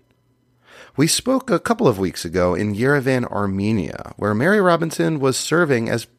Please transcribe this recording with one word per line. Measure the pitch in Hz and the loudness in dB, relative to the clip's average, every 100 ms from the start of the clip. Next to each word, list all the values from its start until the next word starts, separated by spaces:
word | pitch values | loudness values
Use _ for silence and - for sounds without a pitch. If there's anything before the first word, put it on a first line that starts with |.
| _ _ _ _ _ _ _ - - - | _ _ _ _ _ _ _ -20 -10 -2
We | 160 | 0
spoke | - - 262 - | 0 0 -2 0
a | 170 | -2
couple | - 220 190 | 0 2 2
of | 98 | 2
weeks | 92 - 87 | -2 -4 -6
ago | 90 90 87 | 0 0 0
in | 104 101 | -2 -2
Yerevan, | 127 143 127 131 120 | 0 0 0 0 -2
Armenia, | 104 101 95 104 110 76 50 - - | -4 -2 -2 0 0 -2 -6 -14 -6
where | 104 | -2
Mary | 107 156 214 | 0 2 2
Robinson | 185 165 165 - 165 156 | 4 2 0 -2 -2 0
was | 135 127 | 0 0
serving | - 160 165 123 113 | 0 0 2 2 0
as | 117 - | -4 -6